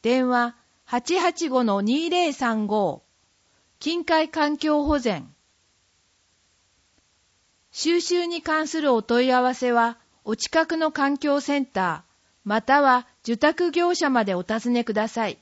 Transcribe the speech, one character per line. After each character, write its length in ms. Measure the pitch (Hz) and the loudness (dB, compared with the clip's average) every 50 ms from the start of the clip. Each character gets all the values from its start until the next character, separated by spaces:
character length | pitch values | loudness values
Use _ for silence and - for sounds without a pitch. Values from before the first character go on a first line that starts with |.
電 280 | - 226 247 262 254 247 | 2 2 2 2 2 2
話 260 | 247 240 240 240 233 _ _ _ _ _ _ | 2 0 0 -2 -6 _ _ _ _ _ _
八 340 | - - 240 240 - 349 381 | -4 -4 -4 -2 0 -2 0
八 300 | 339 349 339 - 339 302 | 0 0 0 -2 -4 0
五 160 | 254 254 240 | 0 2 2
の 160 | 220 196 202 | 2 0 0
二 280 | 202 214 254 302 330 339 | 0 0 0 0 0 0
零 220 | 349 359 349 311 | 0 2 2 0
三 360 | 277 - 262 233 220 220 214 | 0 -2 -2 -2 -2 -2 -2
五、 360 | 196 214 214 202 165 131 - _ _ _ _ _ _ _ _ _ _ _ _ _ _ _ _ | -2 0 0 0 -2 -2 -6 _ _ _ _ _ _ _ _ _ _ _ _ _ _ _ _
近 260 | - 294 339 349 330 | -6 -4 -4 -4 0
海 240 | - 330 320 311 311 | 0 2 2 2 0
環 280 | - 320 294 294 302 | -2 -2 -2 -2 -2
境 280 | 285 - 311 302 294 294 | -2 0 0 2 2 2
保 120 | 294 302 | 2 0
全。 360 | 285 240 233 190 135 - - _ _ _ _ _ _ _ _ _ _ _ _ _ _ _ _ _ _ _ _ _ _ _ _ _ _ _ _ _ _ _ _ _ _ _ _ _ _ _ _ _ _ _ _ _ _ _ _ | 0 0 -2 -4 -4 -8 -16 _ _ _ _ _ _ _ _ _ _ _ _ _ _ _ _ _ _ _ _ _ _ _ _ _ _ _ _ _ _ _ _ _ _ _ _ _ _ _ _ _ _ _ _ _ _ _ _
収 280 | _ - - 311 339 349 | _ -6 -2 0 0 0
集 260 | 339 - 359 349 349 | 0 0 -2 -2 -2
に 160 | 339 349 330 | -4 -6 -8
関 280 | - 330 311 311 311 302 | -4 -4 -2 -2 -2 -4
す 120 | - 320 | -4 -2
る 120 | 302 285 247 | 0 2 0
お 80 | 226 | 0
問 260 | 214 - 233 240 254 | 0 0 0 2 2
い 40 | 262 254 | 2 2
合 80 | 254 | 2
わ 120 | 247 254 254 | 2 0 -2
せ 200 | - 254 247 240 | -2 -2 0 2
は、 240 | 233 233 233 233 _ _ _ _ _ _ | 2 2 0 -2 _ _ _ _ _ _
お 140 | 208 220 | -6 -6
近 280 | - - - - 320 320 | -6 -6 -2 0 0 0
く 120 | 320 339 | 0 -2
の 160 | 320 320 311 311 | -2 -2 -2 0
環 240 | - 277 277 285 | 0 0 0 0
境 240 | 269 - 294 285 285 | 0 0 0 0 0
セ 180 | 277 - 285 285 | 0 -2 -2 -2
ン 60 | 262 | -2
タ 400 | - _ 190 185 175 156 156 _ | -2 _ -2 -2 -2 -4 -6 _
ー、 80 | _ _ _ _ _ _ _ _ | _ _ _ _ _ _ _ _
ま 160 | 202 208 226 | -2 -2 -2
た 200 | 220 - 262 294 | 2 4 4 6
は 260 | 285 262 254 247 240 _ _ _ _ | 6 6 4 4 0 _ _ _ _
受 120 | 233 233 | -4 -2
託 360 | - - 302 330 - 359 349 | 2 2 2 2 2 -2 0
業 220 | 285 339 349 349 349 | 2 2 2 2 2
者 160 | - 330 285 | 0 0 0
ま 140 | 262 240 214 | 2 2 0
で 120 | 202 185 | 0 -2
お 80 | 175 180 | -4 -2
尋 280 | - 214 226 - 240 | -4 -4 -4 -2 0
ね 140 | 240 240 240 | 0 0 0
く 80 | - 208 | 0 -2
だ 160 | 214 214 226 | -2 -2 -2
さ 180 | - 233 226 | -2 -4 -4
い。 100 | 196 - _ | -4 -6 _